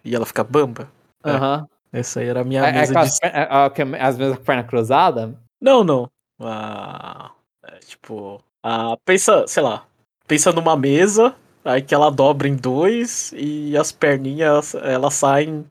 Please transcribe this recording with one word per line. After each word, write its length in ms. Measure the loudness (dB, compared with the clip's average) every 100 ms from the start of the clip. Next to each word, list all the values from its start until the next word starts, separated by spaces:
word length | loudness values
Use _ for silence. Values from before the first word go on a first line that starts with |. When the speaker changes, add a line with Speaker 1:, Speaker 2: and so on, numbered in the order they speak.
Speaker 1:
e 120 | -6 -4
ela 100 | -4
fica 180 | -4
bamba? 460 | 0 0 0 -6 -16 _ _ _
É. 80 | -4
Speaker 2:
Aham. 360 | -2 0 -4 -6 _ _
Speaker 1:
Essa 280 | -8 -8 -6
aí 60 | -4
era 120 | -4
a 40 | -2
minha 200 | 0 0
Speaker 2:
É, 40 |
é 20 |
Speaker 1:
mesa 220 | 2 2
Speaker 2:
com 60 | 2
Speaker 1:
de 40 | 2
Speaker 2:
as 140 | 0
per-, 160 | -2 -2
é, 300 | 0 2 2
é, 40 |
que 120 | 0
as 340 | -4 -2 -2 0
mesas 200 | -2 -2
com 60 |
perna 200 | -2 -2
cruzada? 720 | -2 -2 2 4 2 0 -6 -12 _ -2
Speaker 1:
Não, 220 | 4 4
não. 260 | 4 0 -2 _ _ -14
Ah, 920 | -12 -10 -10 -12 -14 -14 -16 -18 -20 _ _ _ -20
é, 100 | -20
tipo, 640 | -20 -20 -16 -14 -14 -16 _ _
ah, 340 | -6 -4 -4 -4 0
pensa, 400 | 2 4 2 2
sei 140 | 0
lá, 240 | -2 -4 _ _ _ _ -2
pensa 240 | 2 2
numa 240 | 2 2 2
mesa, 600 | 2 4 4 4 2 0 _ _
aí 180 | -2 -2
que 100 | 2
ela 160 | 4 4
dobra 380 | 4 2 2 0
em 80 | -2
dois 760 | -2 0 2 0 -4 -6 -8 -8
e 420 | -8 -6 -2 -2
as 140 | -2
perninhas, 840 | 0 0 0 -2 -2 2 2 0 -8
elas 380 | -2 0 0
saem 520 | 2 2 2 0 -6 -10